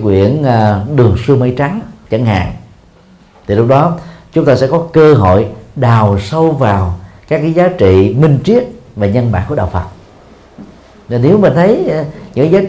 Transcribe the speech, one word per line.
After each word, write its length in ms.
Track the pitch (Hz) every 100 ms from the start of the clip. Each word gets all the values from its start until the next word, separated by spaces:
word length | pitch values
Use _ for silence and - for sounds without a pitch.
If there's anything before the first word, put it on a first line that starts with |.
quyển, 400 | 107 95 104 151
à, 400 | 139 113 107 101 110 143
Đường 220 | 117 90 -
Xưa 80 | 127
Mây 180 | 123 127
Trắng 240 | 143 214 - - -
chẳng 160 | 113 117
hạn. 260 | 95 85 - - - _ _ _ _ _ _ -
Thì 80 | 101
lúc 120 | 117
đó, 300 | 139 170 170 - - -
chúng 120 | - 139
ta 100 | 131
sẽ 120 | 135
có 200 | 165 170
cơ 200 | 160 151
hội 340 | 131 92 95 107 - - -
đào 440 | 123 117 104 101
sâu 320 | - 160 160
vào 480 | 143 117 98 90 87 - - -
các 100 | 147
cái 160 | 160
giá 140 | 165 180 175
trị 380 | 95 95 104 120
minh 200 | 156 135
triết 200 | - 240 247 - - 107
và 120 | 101
nhân 240 | 120 117
bản 120 | 92 -
của 60 | 147
đạo 140 | 92
Phật. 120 | 90 85 - - - - - _ - - - - - -
Nên 120 | 120
nếu 160 | 139 208
mình 160 | 185 147
thấy, 340 | 190 349 370
à, 140 | 156 147 - -
những 180 | 120 156
giá 80 | 190